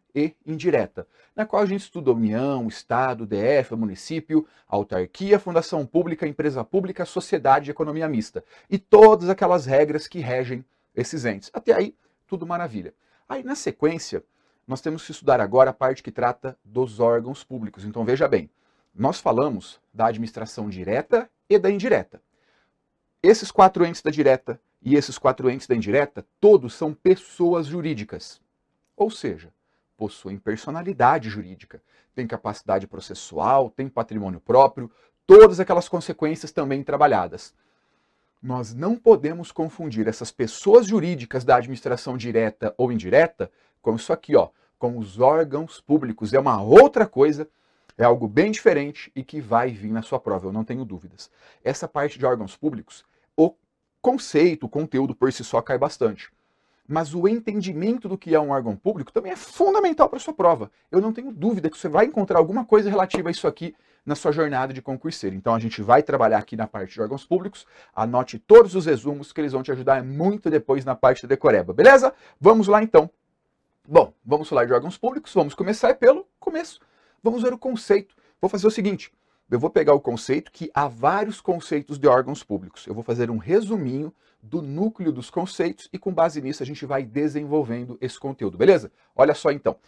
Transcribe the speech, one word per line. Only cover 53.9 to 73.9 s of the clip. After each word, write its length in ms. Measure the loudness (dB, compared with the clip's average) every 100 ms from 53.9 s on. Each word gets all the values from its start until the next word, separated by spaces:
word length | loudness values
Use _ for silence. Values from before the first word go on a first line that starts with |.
| _
conceito, 640 | -4 -2 -2 0 0 0 -8
o 40 |
conteúdo 460 | -8 -6 -4 -4 -2
por 160 | -2
si 100 | -2
só 200 | -4 -4
cai 160 | -2 -2
bastante. 520 | -4 -2 -4 -4 -18 _ _ _ _ _ -8
Mas 300 | -6 -6 -4
o 140 | -4
entendimento 800 | -4 -6 -8 -6 -6 -4 -6 -8
do 80 | -10
que 180 | 0 0
é 40 |
um 120 | 0
órgão 240 | -4 -4 -6
público 340 | -6 -6 -6
também 220 | -6 -6
é 60 | -12
fundamental 720 | -10 -2 2 2 0 2 0
para 80 | -2
a 20 |
sua 140 | -10
prova. 360 | 0 0 0 -6 _ _
Eu 80 | -2
não 140 | -2
tenho 180 | -6 -12
dúvida 380 | -6 -4 -4 -6
que 80 | -6
você 100 | -4
vai 180 | 0 0
encontrar 340 | -2 0 2
alguma 260 | 2 0 2
coisa 240 | 2 2
relativa 400 | -2 -2 -4 -6
a 20 |
isso 160 | -4 -4
aqui 260 | -6 -12 -14 _ _ -8
na 100 | -4
sua 180 | -2
jornada 400 | -2 -2 -2 -6
de 80 | -8
concurseiro. 520 | -10 -10 -10 -8 -8
Então 220 | -6 -2 -2
a 40 |
gente 220 | -2 -4
vai 220 | 2 2
trabalhar 360 | 4 0 2 0
aqui 180 | -2 -10
na 100 | -10
parte 260 | -10 -12
de 80 | -8
órgãos 240 | -8 -8 -4
públicos. 400 | -4 -6 -16 -20 _ _ -6
Anote 420 | -2 -2 -4 -2
todos 380 | 8 10 8 2
os 100 | -2
resumos 460 | -2 -4 -10 -10
que 80 | -8
eles 140 | -6
vão 100 | -4
te 80 | -6
ajudar 320 | -4 0 0
muito 460 | 0 -2 -2 0 0
depois 340 | 0 0 -2
na 100 | -2
parte 280 | 2 2 2
da 80 | -2
decoreba, 420 | 2 4 2 0
beleza? 420 | 6 8 8 6 -4 _ 2
Vamos 280 | 4 6 4
lá 160 | 2
então. 260 | 6 6 4 _ _ _ _ _ _ _
Bom, 260 | 4